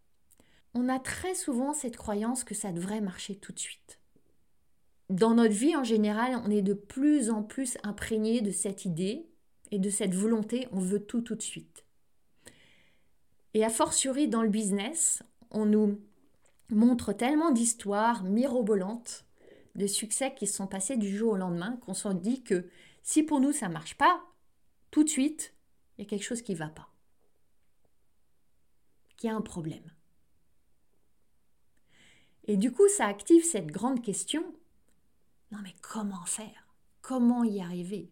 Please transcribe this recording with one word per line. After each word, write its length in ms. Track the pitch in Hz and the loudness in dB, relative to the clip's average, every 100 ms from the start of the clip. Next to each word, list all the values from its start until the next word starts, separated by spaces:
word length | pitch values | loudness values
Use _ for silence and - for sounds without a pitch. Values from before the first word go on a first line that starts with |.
| _ _ _ - _ _ _ 240 | _ _ _ -20 _ _ _ -2
On 140 | 247 | 0
a 100 | 262 | 0
très 340 | 262 - 370 | -4 -6 -4
souvent 400 | 370 - 240 269 | -4 -2 -2 0
cette 240 | 302 254 233 | -2 -6 -8
croyance 460 | - 202 220 240 | -4 -2 -2 -2
que 120 | - 202 | -4 -6
ça 160 | 202 | -6
devrait 300 | 170 185 214 | -4 -4 -4
marcher 340 | 208 180 - 196 | -4 -6 -10 -12
tout 160 | - | -12
de 80 | - | -12
suite. 400 | - - - - _ _ _ _ _ _ _ _ _ _ - | -12 -12 -20 -20 _ _ _ _ _ _ _ _ _ _ -4
Dans 260 | 190 226 233 | 2 4 6
notre 180 | 233 | 6
vie 220 | 202 269 330 | 4 2 2
en 80 | |
général, 580 | 247 220 208 208 247 254 233 | 2 2 2 2 0 -2 0
on 40 | |
est 120 | 208 | 2
de 120 | 196 | 2
plus 560 | 202 - - 285 302 220 | -2 -4 0 2 4 2
en 140 | 220 | -2
plus 340 | 214 - 269 - | -4 -6 -6 -6
imprégné 580 | 214 208 - 220 214 233 | -8 -8 -4 -2 2 2
de 100 | 208 | 0
cette 340 | 180 208 196 196 | -2 -4 -4 -4
idée 420 | 160 185 254 - _ _ _ - | -2 -2 -4 -10 _ _ _ -6
et 60 | 208 | -2
de 120 | 196 | -2
cette 260 | 196 208 180 | 0 -2 0
volonté, 520 | 214 226 214 240 254 | 2 0 0 -4 -4
on 80 | 190 | -4
veut 240 | 185 202 | -2 -2
tout 180 | 202 240 | -2 -4
tout 140 | 233 226 | -4 -6
de 60 | |
suite. 440 | - - - - - _ _ _ _ _ - - - _ _ _ _ _ _ _ _ | -8 -12 -16 -20 -20 _ _ _ _ _ -20 -20 -20 _ _ _ _ _ _ _ _
Et 100 | 214 | 0
a 60 | 220 | 2
fortiori 580 | 226 320 - 269 262 294 | 2 0 2 0 2 2
dans 140 | 226 | 2
le 80 | 226 | 2
business, 720 | 208 214 196 202 330 - - - _ - | 2 0 0 -2 0 0 -2 -6 _ -8
on 140 | 208 214 | -2 4
nous 360 | 214 214 202 - _ _ _ _ _ - | 4 4 0 -8 _ _ _ _ _ -2
montre 440 | 214 233 247 - | 6 6 6 0
tellement 380 | 202 240 302 330 | -2 2 2 4
d'histoires 720 | 240 233 - 196 202 220 233 | 4 2 0 -2 2 2 2
mirobolantes, 1000 | 185 208 269 247 214 208 180 233 - - - _ - - - - | 0 0 2 0 2 0 0 -6 -10 -16 -18 _ -20 -20 -14 -4
de 100 | 196 | -2
succès 480 | 196 214 - 262 | -2 -4 -2 -4
qui 140 | 269 202 | -4 -6
se 80 | - | -4
sont 120 | 190 | -6
passés 300 | 190 - 269 | -4 -4 -2
du 180 | 202 196 | -2 0
jour 180 | 226 | 0
au 40 | 202 | 0
lendemain, 400 | 185 170 180 240 | 0 -2 -4 -8
qu'on 160 | - | -8
se 140 | 185 208 | -6 -4
dit 300 | 185 180 262 | -2 -2 -4
que 240 | - 185 175 - - - | 0 -2 -2 -14 -20 -14
si 180 | - 311 | -2 2
pour 180 | 311 294 | 2 4
nous 120 | 269 | 2
ça 180 | 294 196 | 0 -4
marche 260 | 160 160 - | -6 -8 2
pas, 280 | 294 349 - _ _ _ _ _ _ | 4 4 0 _ _ _ _ _ _
tout 140 | - | 2
de 60 | 302 | 2
suite, 440 | - 269 311 - - _ _ _ - | 2 0 -2 -10 -16 _ _ _ -16
il 60 | |
y 40 | 202 | -8
a 20 | |
quelque 140 | 208 | -6
chose 180 | - 233 | -6 -6
qui 140 | 233 175 | -6 -6
va 140 | 156 | -6
pas, 200 | 156 - _ _ _ _ _ _ _ _ _ _ _ _ _ _ _ _ _ _ _ _ _ _ - | -10 -20 _ _ _ _ _ _ _ _ _ _ _ _ _ _ _ _ _ _ _ _ _ _ -8
qu'il 120 | 226 | -6
y 40 | |
a 20 | 220 | -4
un 60 | |
problème. 500 | 214 180 160 135 - - _ _ _ _ _ _ _ _ _ _ _ _ _ _ _ _ _ _ _ _ - - _ _ - | -6 -8 -8 -10 -14 -20 _ _ _ _ _ _ _ _ _ _ _ _ _ _ _ _ _ _ _ _ -20 -20 _ _ 0
Et 120 | 208 | 2
du 140 | 233 | 2
coup, 160 | 262 403 | 6 6
ça 180 | 392 226 | 6 0
active 380 | 202 - 330 | -2 6 6
cette 240 | 330 214 160 | 6 0 -4
grande 340 | 156 233 262 | -2 -2 -2
question. 420 | 233 190 - 294 349 - _ _ _ _ _ _ _ _ - | -2 -6 -4 -4 -4 -10 _ _ _ _ _ _ _ _ -16
Non 80 | 208 | -14
mais 120 | 190 - | -14 -16
comment 440 | - 220 208 190 170 | -12 -6 -6 -6 -8
faire ? 420 | - 220 - - _ _ _ | -8 -10 -18 -20 _ _ _
Comment 420 | - 262 240 247 | -4 2 4 4
y 180 | 233 202 | 2 0
arriver ? 500 | 175 180 175 202 170 | -4 -6 -6 -8 -10